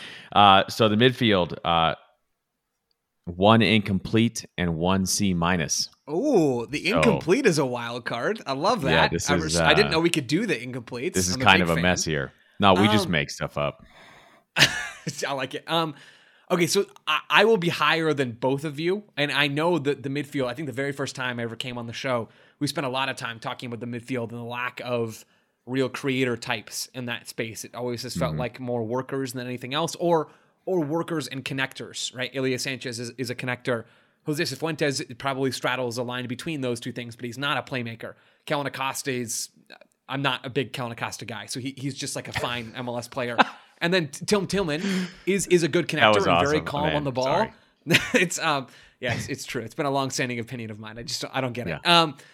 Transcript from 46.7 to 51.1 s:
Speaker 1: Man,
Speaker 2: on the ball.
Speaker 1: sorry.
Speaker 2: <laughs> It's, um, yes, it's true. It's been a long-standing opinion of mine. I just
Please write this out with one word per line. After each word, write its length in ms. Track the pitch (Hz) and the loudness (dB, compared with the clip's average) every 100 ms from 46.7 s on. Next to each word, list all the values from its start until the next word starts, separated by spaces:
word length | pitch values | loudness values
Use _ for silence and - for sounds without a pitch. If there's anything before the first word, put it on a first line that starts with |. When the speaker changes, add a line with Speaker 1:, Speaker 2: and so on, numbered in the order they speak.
| 143 151 | -2 0
Speaker 1:
Man, 100 | 151 | 0
Speaker 2:
on 80 | |
the 60 | 143 | -2
ball. 140 | 127 | -2
Speaker 1:
sorry. 280 | 131 165 220 - _ _ - | 0 2 0 -4 _ _ 0
Speaker 2:
<laughs> 140 | 165 - | 0 2
It's, 240 | 247 180 - | 2 2 0
um, 300 | 160 143 127 - - - | 0 0 -4 -14 -20 -8
yes, 280 | 123 117 104 | -4 -4 -4
it's 160 | 139 | -8
true. 180 | - 127 | -8 -8
It's 120 | 110 | -8
been 120 | - 143 | -6 -2
a 40 | |
long-standing 480 | 139 135 131 127 120 | 0 -2 -2 -4 -4
opinion 320 | 117 123 110 | -8 -8 -10
of 80 | 107 | -12
mine. 200 | 110 110 | -14 -12
I 40 | |
just 200 | 117 | -8